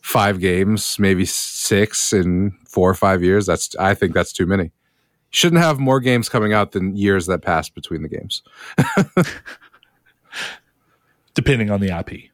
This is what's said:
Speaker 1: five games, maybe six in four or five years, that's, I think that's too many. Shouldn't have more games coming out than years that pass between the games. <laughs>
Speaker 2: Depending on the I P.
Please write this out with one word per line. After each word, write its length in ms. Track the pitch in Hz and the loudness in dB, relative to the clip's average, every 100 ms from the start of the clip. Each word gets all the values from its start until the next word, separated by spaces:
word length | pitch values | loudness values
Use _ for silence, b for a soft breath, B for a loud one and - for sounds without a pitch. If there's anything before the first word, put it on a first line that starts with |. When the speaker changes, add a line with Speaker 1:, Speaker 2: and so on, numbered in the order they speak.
Speaker 1:
five 380 | - 120 101 95 | -2 0 2 2
games, 580 | 92 90 98 107 - - | 0 2 2 0 -2 0
maybe 280 | 98 92 90 | 2 2 0
six 840 | - - - - 101 107 - - | -4 -8 -8 -2 0 0 0 0
in 460 | 104 90 90 101 98 _ | 0 2 0 -2 -4 _
four 220 | - 92 | 2 2
or 60 | 92 | 4
five 260 | 101 92 | 2 2
years, 240 | 90 101 92 | 4 2 2
that's, 300 | 82 - - | -2 -4 -2
I 180 | 95 | 0
think 220 | 101 98 85 | 2 0 0
that's 180 | 87 | -2
too 140 | - 87 | -2 -2
many. 240 | 98 82 _ _ _ _ _ _ | 0 -2 _ _ _ _ _ _
Shouldn't 320 | - 175 170 | 0 2 4
have 160 | 170 139 | 4 2
more 220 | 135 135 | 2 2
games 280 | 127 123 110 | 2 0 0
coming 240 | 123 107 | -2 0
out 200 | 107 101 | 2 0
than 240 | 98 95 98 | -2 -4 0
years 320 | 101 98 85 | 2 2 0
that 160 | 87 | -2
pass 260 | - 82 76 | 0 -2 -2
between 320 | - - 82 | -14 -10 -8
the 80 | 78 | -8
games. 320 | - - - _ B B - | -10 -8 -10 _ B B -2
<laughs> 560 | - - - - 170 - - - _ _ _ _ _ _ _ B B B B _ _ _ _ _ _ - | 0 0 0 0 -2 -4 -18 -20 _ _ _ _ _ _ _ B B B B _ _ _ _ _ _ -2
Speaker 2:
Depending 340 | 120 127 107 | 0 0 0
on 120 | 101 | 0
the 100 | 98 | -2
I 100 | 90 | -4
P. 300 | - 98 - | -8 -14 -20